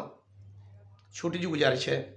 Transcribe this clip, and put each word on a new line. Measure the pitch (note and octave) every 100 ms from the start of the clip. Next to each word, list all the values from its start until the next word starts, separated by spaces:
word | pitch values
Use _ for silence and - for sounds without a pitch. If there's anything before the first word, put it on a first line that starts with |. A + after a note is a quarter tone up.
| - - _ - - - - - - - -
ਛੋਟੀ | - E3+ F3
ਜਿਹੀ | F3+
ਗੁਜ਼ਾਰਿਸ਼ | D3+ C3+ B2+ -
ਹੈ, | C#3 -